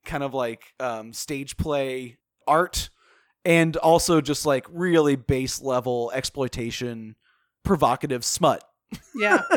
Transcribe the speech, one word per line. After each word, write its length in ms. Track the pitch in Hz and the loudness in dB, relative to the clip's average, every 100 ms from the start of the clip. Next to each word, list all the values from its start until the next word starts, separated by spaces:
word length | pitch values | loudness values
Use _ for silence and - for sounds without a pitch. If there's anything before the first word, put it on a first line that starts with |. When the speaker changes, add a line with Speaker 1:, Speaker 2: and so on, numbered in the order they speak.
| - | -10
Speaker 1:
kind 180 | 151 | -6
of, 100 | 139 | -6
like, 400 | 131 120 113 _ - | -4 -6 -6 _ -10
um, 320 | 127 113 110 | -8 -8 -10
stage 460 | 113 - 143 139 - | -12 -10 -8 -8 -8
play 600 | 156 143 135 131 123 120 _ _ - | -4 -2 -2 -6 -10 -16 _ _ 0
art 420 | 151 175 - - _ _ _ _ _ | 2 2 -2 -8 _ _ _ _ _
and 320 | 180 165 165 160 | 2 4 4 2
also 440 | 160 165 - 165 | 4 4 6 2
just, 240 | 143 143 151 | 2 -2 0
like, 200 | 139 - | -2 -2
really 460 | 170 180 165 147 135 | -4 2 4 4 2
base 440 | - 135 131 - | 0 -2 -2 -6
level 480 | 135 127 127 123 117 131 | -2 -2 -2 -4 -4 -6
exploitation, 1000 | - - 127 - 117 - 123 113 110 110 _ _ _ _ - | -6 -4 -6 -6 -8 -6 -8 -8 -14 -18 _ _ _ _ -2
provocative 580 | 185 131 127 143 123 | 2 2 2 -2 -4
smut. 400 | 113 - 160 113 - _ _ - _ 254 | -4 0 2 2 -4 _ _ -20 _ -4
Speaker 2:
Yeah. 260 | 208 392 | 2 2
Speaker 1:
<laughs> 40 | - | 2